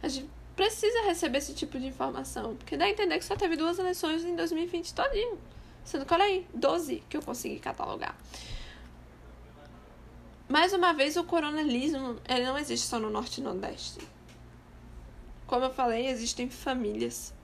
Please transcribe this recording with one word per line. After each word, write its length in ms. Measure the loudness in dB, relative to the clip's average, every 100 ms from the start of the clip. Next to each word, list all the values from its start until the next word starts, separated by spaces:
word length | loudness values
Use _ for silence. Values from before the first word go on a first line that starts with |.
A 60 | -2
gente 200 | -4 -6 -14 -12
precisa 480 | 0 0 4 2 4
receber 360 | 4 2 2 2
esse 160 | -2
tipo 240 | -6 -4 -4
de 80 | -6
informação, 680 | -2 -2 -2 -6 -6 -6 -6
porque 200 | -6 2
dá 100 | 2
a 40 |
entender 280 | 4 2 2
que 60 |
só 120 | 0 0
teve 200 | 2 2
duas 220 | 2 2
eleições 460 | 0 2 0 0
em 100 | 0
dois 180 | 0 0
mil 100 | 0
e 40 | 0
vinte 280 | -2 -4
todinho. 440 | 0 2 2 0 -4 -10 -18 -18 -16
Sendo 200 | -6 -4
que, 100 | 2
olha 100 | 6
aí, 220 | 6 4 -2
doze 500 | 2 4 4 0 -4 -4
que 80 | -6
eu 60 |
consegui 360 | -4 -6 -4 -4
catalogar. 580 | -6 -4 -4 -4 -6 -8 -14 -14 -10 -8 -10 -14 -18 -18 -20 -20 -20 -20 -20 -20 -20 -20 -20 -20 -20 -18 -20 -20 4
Mais 240 | 6 8
uma 200 | 8 6
vez, 240 | 6 4 4
o 80 |
coronelismo, 920 | 2 2 2 2 2 4 2 0 -2 -6 0
ele 160 | 2
não 120 | 2 0
existe 300 | 0 -2 0
só 120 | 0
no 120 | 0
Norte 300 | -2 -4 -4
e 40 |
Nordeste. 560 | -4 -4 -4 -6 -10 -10 -16 -18 -20 -20 -20 -20 -20 -18 -16 -16 -16 -16 -16 -16 0
Como 180 | 2
eu 60 | 2
falei, 360 | 2 2 4 0
existem 420 | 0 -2 -2 -4
famílias 840 | -4 -2 0 0 0 -2 -4 -12 -14